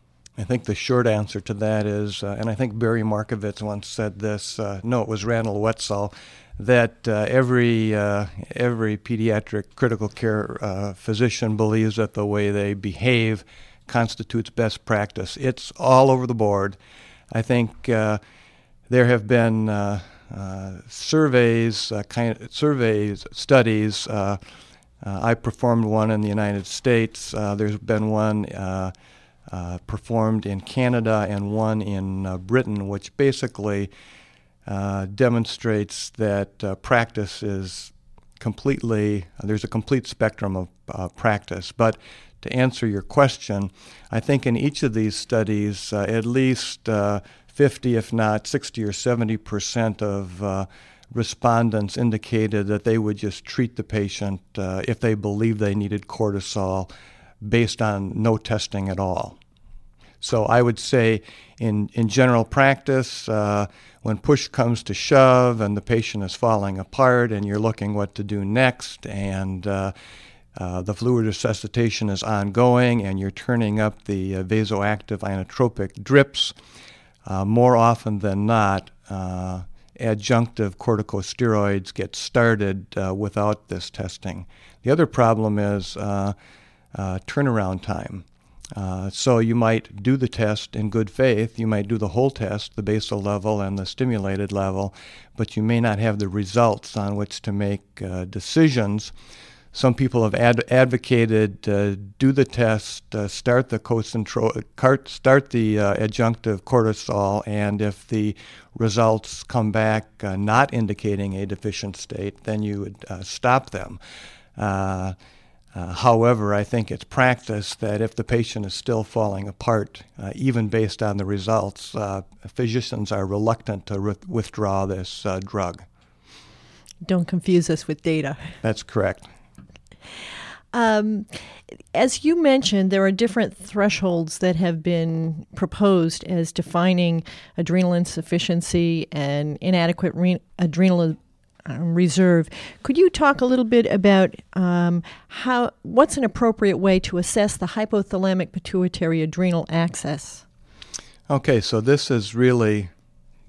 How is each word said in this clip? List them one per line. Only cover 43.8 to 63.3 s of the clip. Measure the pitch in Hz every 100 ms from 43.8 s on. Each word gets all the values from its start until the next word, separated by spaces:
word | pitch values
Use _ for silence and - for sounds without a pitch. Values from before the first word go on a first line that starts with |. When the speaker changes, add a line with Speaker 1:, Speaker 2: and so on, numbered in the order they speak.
| - - -
Speaker 1:
I | 113
think | - 139 123
in | 117
each | 147 -
of | 135
these | 110 107 -
studies, | - 113 107 107 104 98 -
uh, | 104 98
at | 113 117
least, | 131 131 123 - - -
uh, | 104 101 101 - - _
fifty, | - 143 - 127 113
if | -
not | 113 107 107 -
sixty | 143 - 117
or | 104
seventy | 98 127 120 110 107
percent | - 104 - 120 113 98
of, | 104 101 95 90
uh, | 101 95 95 - - _ -
respondents | 117 110 - 123 117 117 110 101 -
indicated | 120 107 - 113 107 104 98
that | 104
they | 113 113
would | 107 101
just | 104 -
treat | - - 120 -
the |
patient, | - 107 101 - 101 95 - -
uh, | 92 95 -
if | 113
they | 117 107
believed | 101 104 113 107
they | 104 101
needed | 101 104 -
cortisol | - 107 98 - 107 95 95 92 - - - - _ 104
based | 117 113 -
on | 110 101 98 110
no | 113 110
testing | - 107 - 101 95
at | 92
all. | 95 90 - - _ _ - - - _ - _
So | - 117 104
I | 120
would | 120 113
say | - 127 113 107 - - - -
in, | 113 104 104
in | 117 113
general | 123 127 117 113
practice, | 139 135 131 - 131 123 -
uh, | -